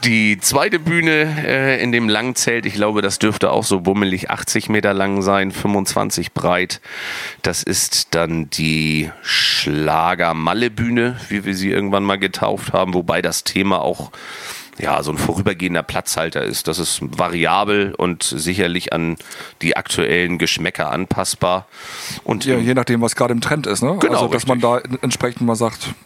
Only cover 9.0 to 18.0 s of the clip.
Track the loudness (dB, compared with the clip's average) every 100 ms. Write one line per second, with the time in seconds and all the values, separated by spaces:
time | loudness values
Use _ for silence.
9 | -2 -6 -2 0 2 0 0 0 2 2
10 | 2 2 0 0 0 0 0 0 0 2
11 | 2 -2 -4 -4 -2 -2 0 0 2 0
12 | 2 0 -2 0 -2 -2 -2 0 2 0
13 | 0 0 0 -2 -2 0 2 2 0 -4
14 | -8 -14 -16 -14 -12 -14 -16 -8 -2 0
15 | 0 -2 -2 0 -2 -2 -2 -2 -2 -4
16 | -4 -2 -2 -2 -4 -4 -4 -2 -2 -4
17 | -6 -2 -2 2 2 2 2 0 0 0